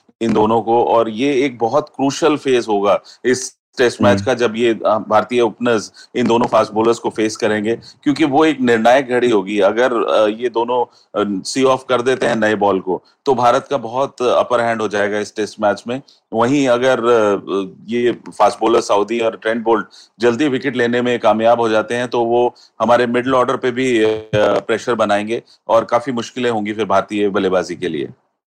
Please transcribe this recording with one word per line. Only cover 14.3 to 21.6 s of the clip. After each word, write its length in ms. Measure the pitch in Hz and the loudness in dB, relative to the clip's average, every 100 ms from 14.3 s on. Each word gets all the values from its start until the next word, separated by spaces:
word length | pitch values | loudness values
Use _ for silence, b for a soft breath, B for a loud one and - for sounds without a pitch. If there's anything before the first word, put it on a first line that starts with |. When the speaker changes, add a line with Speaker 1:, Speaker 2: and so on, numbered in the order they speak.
| 107 - 120 | 2 2 0
Speaker 1:
हैंड 200 | 117 113 | 0 -2
हो 60 | 107 | -2
जाएगा 320 | 101 101 104 | -2 -2 -2
इस 160 | 101 - | -6 -6
टेस्ट 200 | 101 - | -8 -2
मैच 220 | 107 98 113 | -2 0 -4
में। 140 | 131 b b _ | -10 b b _
वहीं 340 | 110 120 143 135 | -2 2 2 2
अगर, 320 | 120 131 127 | 2 2 2
अ, 760 | 117 120 104 98 - 95 95 - 98 | 2 2 2 0 -2 -6 -6 -12 -6
ये 240 | 120 120 | -2 -2
फास्ट 480 | 107 - - 123 - | -2 -8 0 0 2
बॉलर 220 | 113 120 | 0 0
साउदी 380 | 110 104 101 117 | 2 0 0 -2
और 200 | 113 101 | -2 -4
ट्रेंट 220 | 110 117 | -4 -2
बोल्ट 220 | 113 110 101 B B - | 0 0 -2 B B -2
जल्दी 280 | 120 117 151 | 0 0 0
विकेट 280 | 127 143 123 | -2 -4 -2
लेने 260 | 120 123 | 0 0
में 180 | 123 120 | -2 0
कामयाब 400 | 113 110 113 | 2 2 2
हो 100 | 117 | 2